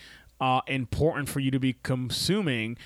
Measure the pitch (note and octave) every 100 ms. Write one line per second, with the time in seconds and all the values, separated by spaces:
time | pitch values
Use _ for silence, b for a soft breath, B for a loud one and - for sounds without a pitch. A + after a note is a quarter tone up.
0 | B B B - C3 B2+ - C3+ B2 -
1 | D3 C#3+ C#3 C#3 C3 C3+ C3 B2 - B2+
2 | B2 - - G3+ F3 A#2+ A2 A#2+